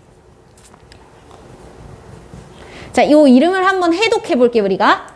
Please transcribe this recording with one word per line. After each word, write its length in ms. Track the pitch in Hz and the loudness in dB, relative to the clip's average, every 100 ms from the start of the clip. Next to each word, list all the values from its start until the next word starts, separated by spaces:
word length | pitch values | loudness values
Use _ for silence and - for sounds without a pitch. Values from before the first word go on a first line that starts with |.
| _ _ _ _ _ _ - - - - - - - - - - - - - - - - - - - - - - - | _ _ _ _ _ _ -20 -20 -20 -20 -20 -20 -20 -20 -20 -20 -20 -20 -20 -20 -20 -20 -20 -20 -20 -20 -20 -20 -8
자, 160 | - 226 | -2 2
요 160 | 302 294 | 4 4
이름을 400 | 247 330 381 370 | 4 2 0 -2
한번 260 | 381 349 | -2 -2
해독해 420 | 339 440 427 - 294 | -2 -2 -4 -4 -2
볼게요, 280 | 240 240 | -2 -2
우리가. 420 | 196 185 220 381 - | -4 -2 -2 -2 -6